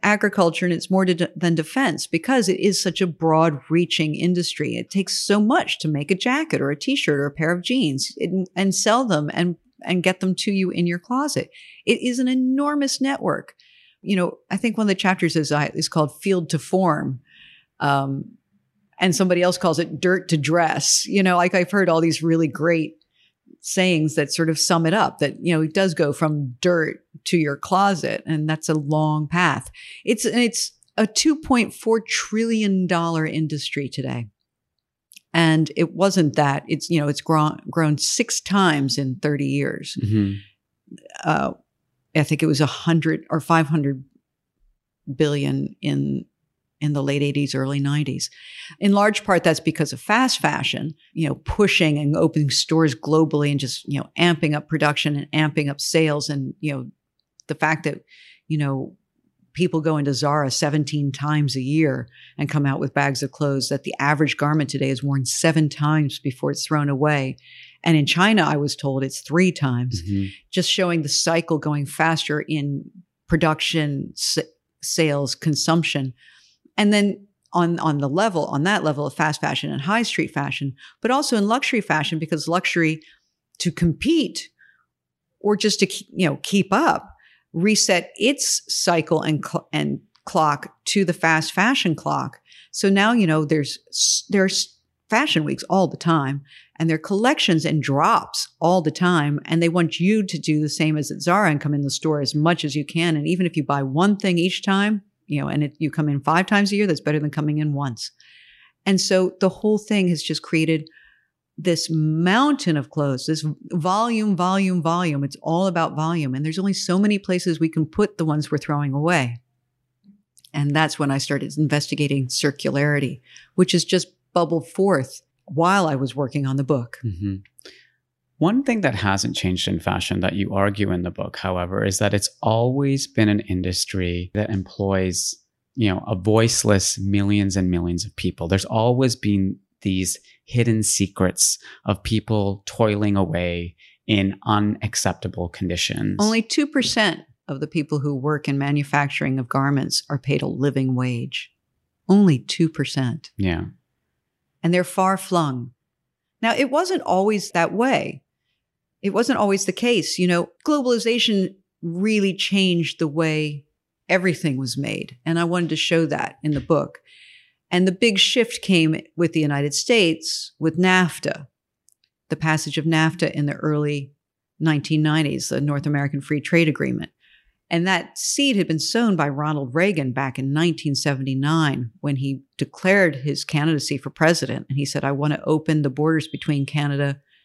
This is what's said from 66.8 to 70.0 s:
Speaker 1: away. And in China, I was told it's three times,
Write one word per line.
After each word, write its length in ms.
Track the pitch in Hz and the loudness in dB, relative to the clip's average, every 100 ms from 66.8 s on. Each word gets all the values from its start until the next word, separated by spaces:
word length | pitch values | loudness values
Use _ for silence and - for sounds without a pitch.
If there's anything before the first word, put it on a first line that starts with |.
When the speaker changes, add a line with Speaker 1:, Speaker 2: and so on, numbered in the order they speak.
| 143 | 0
Speaker 1:
away. 480 | 135 151 143 131 131 - - - - | 0 0 0 -2 -8 -16 -20 -20 -6
And 120 | 165 156 | 2 4
in 80 | |
China, 380 | 139 170 202 214 | 4 2 4 4
I 140 | 151 147 | 2 0
was 180 | 143 | -2
told 300 | - 139 135 | -4 -4 -2
it's 160 | 135 - | -4 -8
three 320 | - 165 185 | -2 2 2
times, 500 | - 139 120 123 95 | 2 0 0 -2 -4